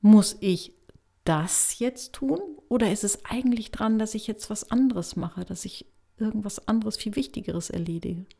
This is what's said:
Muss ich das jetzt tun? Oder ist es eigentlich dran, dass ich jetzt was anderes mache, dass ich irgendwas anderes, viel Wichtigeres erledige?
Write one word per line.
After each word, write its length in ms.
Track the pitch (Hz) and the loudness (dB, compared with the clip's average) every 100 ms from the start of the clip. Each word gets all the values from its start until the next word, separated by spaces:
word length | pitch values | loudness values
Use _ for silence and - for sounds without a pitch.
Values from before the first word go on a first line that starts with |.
Muss 360 | 208 214 196 - | 12 10 8 0
ich 320 | 202 175 - - _ - _ _ | -2 -2 -4 -18 _ -20 _ _
das 540 | - 156 175 - - - | -2 0 0 0 0 0
jetzt 360 | 233 254 - | -4 -4 -14
tun? 260 | - 269 320 392 302 _ | -6 -2 -2 -4 -12 _
Oder 240 | 240 220 | 2 2
ist 120 | 208 | 2
es 200 | 202 - | -2 -4
eigentlich 460 | - 233 254 240 214 | -4 -2 0 0 -2
dran, 280 | - 220 220 | -4 0 0
dass 160 | 214 | 0
ich 120 | 220 - | -6 -8
jetzt 240 | 214 - | -8 -8
was 200 | 208 - | -10 -2
anderes 460 | 233 262 208 170 - | 2 2 2 -4 -6
mache, 280 | 165 - | -6 -8
dass 200 | - 185 | -10 -10
ich 220 | 190 - - _ _ _ | -10 -14 -20 _ _ _
irgendwas 520 | 214 214 202 - - | -4 -2 -6 -8 0
anderes, 280 | 226 220 208 | 0 0 -4
viel 200 | - 208 | -6 -4
Wichtigeres 540 | 269 - - 170 170 | -4 -6 -6 -6 -6
erledige? 560 | - 170 165 175 175 185 | -6 -4 -6 -6 -8 -10